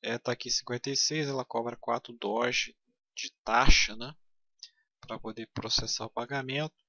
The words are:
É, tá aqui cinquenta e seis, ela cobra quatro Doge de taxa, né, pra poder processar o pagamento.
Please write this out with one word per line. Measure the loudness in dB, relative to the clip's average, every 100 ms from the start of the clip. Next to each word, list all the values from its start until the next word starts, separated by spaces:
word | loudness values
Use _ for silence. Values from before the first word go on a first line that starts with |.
É, | -4 -4
tá | -4
aqui | -4 -2
cinquenta | -4 -4 -6 -2
e | -2
seis, | 0 0 -2
ela | -4
cobra | -4 -4 -4 -6
quatro | -4 -4 -4
Doge | -8 -4 0 0 0 -4 -10 _ _ _ -12
de | -12 _
taxa, | 2 6 10 10 8 -2
né, | -12 -14 _ _ _ _ -20 _ _ _
pra | -12 -10
poder | -8 -10 -10
processar | -8 -2 -2 -2 -6
o | -6
pagamento. | -6 -6 -6 -4 -4 -4 _